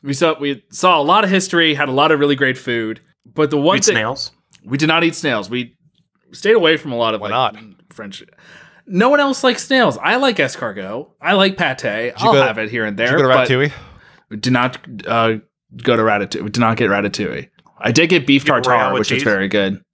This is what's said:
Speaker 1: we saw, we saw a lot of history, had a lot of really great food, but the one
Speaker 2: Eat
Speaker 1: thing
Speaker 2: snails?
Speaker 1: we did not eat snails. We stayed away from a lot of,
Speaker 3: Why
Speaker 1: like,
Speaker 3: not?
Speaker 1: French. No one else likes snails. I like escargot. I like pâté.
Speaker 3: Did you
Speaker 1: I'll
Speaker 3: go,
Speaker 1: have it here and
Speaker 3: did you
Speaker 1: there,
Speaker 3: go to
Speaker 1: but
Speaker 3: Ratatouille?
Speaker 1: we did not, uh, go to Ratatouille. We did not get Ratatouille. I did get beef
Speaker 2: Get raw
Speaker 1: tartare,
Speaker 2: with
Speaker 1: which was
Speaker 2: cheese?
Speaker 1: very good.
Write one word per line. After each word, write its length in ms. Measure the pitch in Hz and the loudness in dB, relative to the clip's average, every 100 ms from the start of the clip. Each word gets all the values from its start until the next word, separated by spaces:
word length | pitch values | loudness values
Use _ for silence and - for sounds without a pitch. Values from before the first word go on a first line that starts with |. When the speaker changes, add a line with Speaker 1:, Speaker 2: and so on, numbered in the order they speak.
Speaker 1:
we 120 | 143 | -6
saw, 240 | 135 165 151 | 0 0 0
we 260 | 143 139 _ | -4 -6 _
saw 280 | - 185 170 | 0 2 4
a 40 | |
lot 200 | 143 196 | 4 4
of 60 | 202 | 4
history, 440 | 190 180 170 165 | 0 0 2 2
had 140 | 143 143 | 2 0
a 20 | |
lot 180 | 131 151 | 2 4
of 60 | 156 | 4
really 160 | 143 135 | 2 2
great 200 | 135 127 | 0 -2
food, 440 | - 117 110 110 _ _ _ | -4 -4 -4 -8 _ _ _
but 240 | - 151 | -2 0
the 80 | 147 | 2
one 200 | 147 196 | 2 2
Speaker 2:
Eat 60 | |
Speaker 1:
thing 100 | 208 143 | 2 0
Speaker 2:
snails? 360 | 110 135 - _ _ _ | -2 -6 -12 _ _ _
Speaker 1:
we 140 | - 135 | -8 -2
did 80 | 156 | 2
not 180 | 160 | 2
eat 100 | 165 | 0
snails. 360 | 160 156 113 95 | -2 -2 -2 -4
We 260 | 123 120 _ _ _ _ _ _ | -8 -8 _ _ _ _ _ _
stayed 240 | - 202 226 | -10 -4 0
away 200 | 165 160 | 0 0
from 140 | 156 | -4
a 40 | 120 | -4
lot 180 | 113 | -2
of, 60 | 110 | -2
Speaker 3:
Why 80 | 101 | -4
Speaker 1:
like, 260 | 113 123 | -2 -4
Speaker 3:
not? 80 | 107 110 _ _ | -6 -20 _ _
Speaker 1:
French. 320 | - 104 95 - _ - - - _ - | -18 -18 -18 -20 _ -20 -20 -20 _ -6
No 220 | 185 240 | 0 2
one 120 | 294 | 2
else 240 | 285 262 | 2 0
likes 200 | 254 233 | 0 0
snails. 340 | - 262 202 113 | 0 2 2 0
I 140 | 151 240 | -2 2
like 200 | 269 196 | 0 0
escargot. 720 | 135 - 117 101 95 113 151 _ | -2 -2 -10 -8 -10 -10 -12 _
I 140 | 156 | -2
like 220 | 196 196 190 | 2 2 0
pâté. 560 | 165 131 123 107 120 | -4 -2 -4 -4 -6
Speaker 3:
Did 80 | - | -2
you 60 | 214 | 2
Speaker 1:
I'll 40 | |
Speaker 3:
go, 100 | 139 | 2
Speaker 1:
have 160 | 117 110 | 2 -2
it 120 | 110 | -6
here 140 | 120 | -4
and 120 | 107 101 | -4 -2
Speaker 3:
did 80 | |
you 40 | 117 | 0
Speaker 1:
there, 80 | 151 | 2
Speaker 3:
go 40 | |
to 40 | 131 | 4
Speaker 1:
but 140 | 127 123 | 2 2
Speaker 3:
Ratatouille? 240 | 127 147 - - - - _ _ | 0 0 -4 -20 -20 -20 _ _
Speaker 1:
we 60 | 107 | -8
did 140 | 123 | 0
not, 260 | 127 123 - - 113 - | 0 0 -4 -16 -14 -4
uh, 280 | 117 113 113 _ _ _ 95 | 0 0 0 _ _ _ -6
go 140 | - 117 | 0 2
to 60 | |
Ratatouille. 400 | 110 104 95 - | 2 0 -2 -6
We 80 | 107 | -6
did 100 | 117 | 2
not 160 | 113 113 | 2 2
get 140 | 113 | 2
Ratatouille. 580 | 101 101 - 92 64 - _ _ _ | 0 -2 -4 -6 -8 -12 _ _ _
I 140 | 113 | 0
did 160 | 120 165 | 2 4
get 180 | 175 131 | 2 4
beef 180 | 139 | 2
Speaker 2:
Get 80 | - | 4
raw 80 | 131 | 0
Speaker 1:
tartare, 320 | 127 123 131 | 2 2 2
Speaker 2:
with 80 | 131 | -2
Speaker 1:
which 100 | 104 | -2
was 80 | 131 | -2
Speaker 2:
cheese? 40 | |
Speaker 1:
very 260 | 135 98 98 | 0 0 0
good. 340 | 101 98 101 _ | 0 -2 -4 _